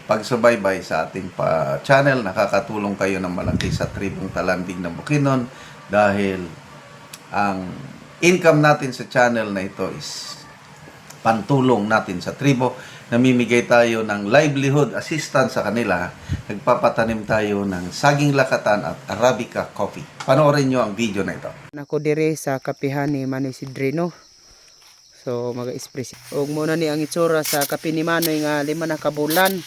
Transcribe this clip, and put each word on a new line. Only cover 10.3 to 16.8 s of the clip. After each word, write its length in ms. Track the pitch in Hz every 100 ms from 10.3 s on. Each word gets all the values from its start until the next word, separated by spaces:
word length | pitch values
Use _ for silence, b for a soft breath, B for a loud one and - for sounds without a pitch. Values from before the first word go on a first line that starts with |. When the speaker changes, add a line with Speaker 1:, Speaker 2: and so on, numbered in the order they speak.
| - - - - - - - - -
Speaker 1:
pantulong 640 | 113 113 98 139 127 113 104
natin 320 | 110 101 90
sa 160 | 92 -
tribo. 400 | 139 127 127 B B B
Namimigay 640 | - 120 127 123 113 120 -
tayo 320 | 120 117 113
ng 320 | 107 104 101
livelihood 640 | 135 156 139 135 147 127 104
assistance 640 | - 156 - 143 120 113
sa 20 |
kanila. 440 | 101 113 107 87 87 - B B -
Nagpapatanim 800 | 104 - 120